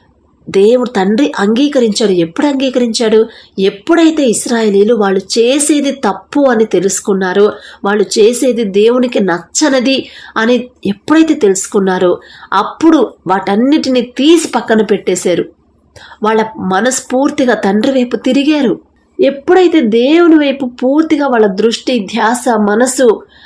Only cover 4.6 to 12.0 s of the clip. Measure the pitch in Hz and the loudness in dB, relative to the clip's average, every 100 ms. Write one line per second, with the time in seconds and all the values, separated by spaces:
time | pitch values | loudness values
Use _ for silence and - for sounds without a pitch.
4.6 | 220 196 208 233 196 190 190 240 240 285 | 0 2 2 2 0 -2 -2 0 0 0
5.6 | 294 294 277 277 208 190 - 285 269 226 | 0 0 -2 -2 -4 -4 -6 0 2 2
6.6 | 220 185 190 - - 190 190 190 208 - | 0 0 -2 -4 -4 -2 0 2 0 -2
7.6 | - - 202 208 196 226 214 240 262 226 | -16 -8 -2 -2 -2 2 2 2 -2 -2
8.6 | 208 190 226 247 247 - 190 170 - - | -2 0 2 2 0 -2 -2 -4 -6 -2
9.6 | 302 262 254 262 - - - - 226 247 | 0 0 0 -2 -4 -14 -10 -4 0 0
10.6 | 247 _ 196 202 - 320 320 294 202 190 | -4 _ -8 -6 0 2 2 2 0 0
11.6 | - 214 190 185 | -2 -2 0 0